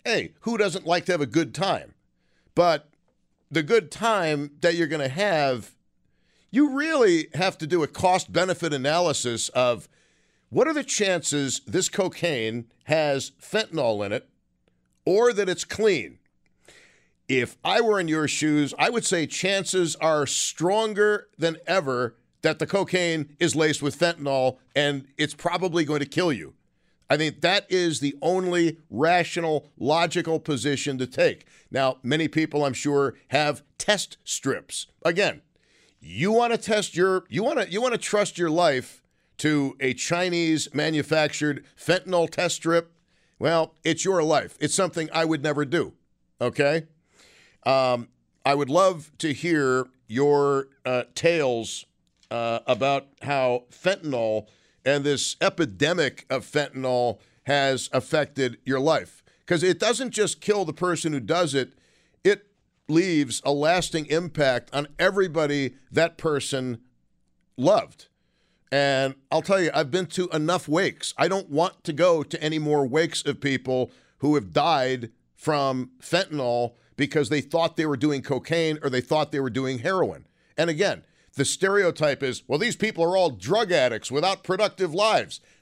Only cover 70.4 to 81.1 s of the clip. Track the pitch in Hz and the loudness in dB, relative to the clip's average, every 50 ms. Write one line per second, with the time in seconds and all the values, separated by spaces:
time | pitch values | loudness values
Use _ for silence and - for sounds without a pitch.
70.4 | 151 160 180 175 - 147 151 180 196 135 - - - - - - 147 175 190 196 | 0 0 0 -2 0 0 0 2 2 0 -2 -6 -10 -10 -2 0 0 0 0 -2
71.4 | 185 - 139 151 170 185 - _ - - 151 139 175 180 170 156 135 - - 165 | -4 -2 0 0 0 0 -2 _ -10 -8 0 2 2 4 4 2 0 -4 -6 -4
72.4 | - 156 156 156 151 147 151 147 139 120 127 160 170 165 - - - 143 135 - | -4 -2 -2 -2 0 2 2 2 2 2 2 0 0 0 -2 -4 -4 -4 -4 -2
73.4 | - 139 135 127 - 127 131 127 123 - - _ _ _ _ _ 135 147 151 143 | -2 -2 -2 -2 -2 -2 -2 -2 -2 -4 -6 _ _ _ _ _ 0 2 2 2
74.4 | 107 90 82 151 143 170 160 139 127 131 131 127 120 110 - _ _ _ _ _ | 0 0 0 0 2 2 2 2 2 0 -2 -4 -6 -10 -14 _ _ _ _ _
75.4 | - 160 156 143 139 135 131 127 123 - - _ - - 165 175 190 - 156 147 | -4 -2 0 0 0 0 -2 -2 -6 -8 -12 _ -4 -2 0 0 0 -2 -4 -4
76.4 | 127 120 120 120 120 113 - _ _ _ _ - 143 - - 156 143 110 151 143 | -2 0 0 0 -2 -4 -6 _ _ _ _ -4 -4 0 0 0 0 2 0 -2
77.4 | 127 143 - 165 165 160 - - 160 156 143 117 147 151 143 135 - - 139 123 | -2 -2 0 0 0 0 0 -2 -2 -2 0 0 0 0 0 -2 -4 -4 -4 -4
78.4 | - - 160 170 165 160 156 151 - 139 127 127 123 - 156 156 147 143 - 143 | -2 -2 -2 0 0 0 -2 -2 -4 -2 -2 -2 0 0 0 0 0 0 -2 -4
79.4 | 135 127 101 131 131 131 135 120 117 180 190 185 151 101 80 - - _ _ _ | -4 -2 -2 -4 -4 -4 -4 -4 -4 -2 0 0 0 -2 -2 -8 -16 _ _ _
80.4 | _ _ _ - 160 170 165 151 202 180 117 87 - _ | _ _ _ -2 0 0 0 0 0 0 -2 -4 -10 _